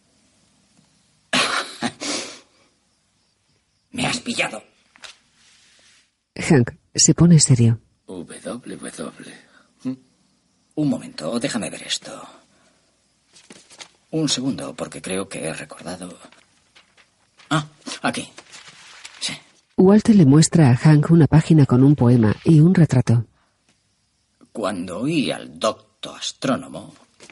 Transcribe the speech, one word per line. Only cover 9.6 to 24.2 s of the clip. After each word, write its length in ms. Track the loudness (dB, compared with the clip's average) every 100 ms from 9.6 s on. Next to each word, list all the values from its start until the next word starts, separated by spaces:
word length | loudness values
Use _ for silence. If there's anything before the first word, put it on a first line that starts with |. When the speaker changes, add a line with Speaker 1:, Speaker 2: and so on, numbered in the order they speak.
| _ _ -14 -14 _ _ _ _ _ _ _ -6
Speaker 1:
Un 140 | -4
momento, 500 | -4 -8 -12 -8 -6
déjame 300 | -6 -8 -10
ver 140 | -12
esto. 440 | -10 -12 -12 -20 -20 -20 _ _ _ _ _ _ _ _ _ _ -20 -20 _ -20 -20 _ _
Un 180 | -6 -4
segundo, 440 | -4 -6 -8 -10
porque 280 | -14 -14 -12
creo 260 | -10 -10 -10
que 180 | -10 -12
he 80 |
recordado. 640 | -12 -16 -18 -16 -16 -16 -20 -20 _ _ _ _ _ _ _ _ _ _ _ -8
Ah, 160 | -6 -6 _ -18 -10
aquí. 260 | -8 -8 -12 -20 -20 -20 -20 -20 -20 -20 -20 -14
Sí. 140 | -12 -12 _ _ _ 2
Speaker 2:
Walter 380 | 4 4 4 4
le 100 | 6
muestra 460 | 6 4 4 4
a 40 | 4
Hank 360 | 4 4 4
una 160 | 4 4
página 380 | 2 4 4 4
con 180 | 4
un 120 | 4 4
poema 400 | 4 4 2 0
y 160 | 2 4
un 140 | 4
retrato. 520 | 4 2 2 2 0 -2 _ _ _ _ _ _ _ _ _